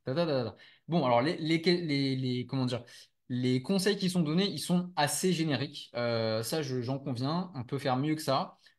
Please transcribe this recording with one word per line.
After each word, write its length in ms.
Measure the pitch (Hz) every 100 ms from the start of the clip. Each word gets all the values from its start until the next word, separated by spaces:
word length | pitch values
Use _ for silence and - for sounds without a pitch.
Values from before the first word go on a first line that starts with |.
Ta, 100 | -
ta, 100 | 143
ta, 200 | 170 135
ta. 120 | 110 - - - -
Bon, 160 | 165
alors, 160 | 127 120
les, 160 | 143 180
les, 220 | 160 165
les, 580 | 180 175 160 139 135 131
les, 300 | 127 123 123
comment 180 | 135
dire, 180 | 127 120 - - - _ -
les 320 | 123 127 127
conseils 360 | 127 196 208 202
qui 120 | 180
sont 140 | 180
donnés, 260 | 151 170 202
ils 120 | 127
sont 320 | - 180 180
assez 380 | - 143 - 185
génériques. 580 | 165 160 127 139 - - 117
Euh, 460 | 120 117 113 110
ça, 180 | 117 160
je, 180 | 131 127
j'en 180 | 120 135
conviens. 520 | 147 120 135 170 185
On 100 | 139
peut 140 | 113 139
faire 180 | 139 127
mieux 180 | 151
que 80 | 151
ça. 340 | - 135 196 - _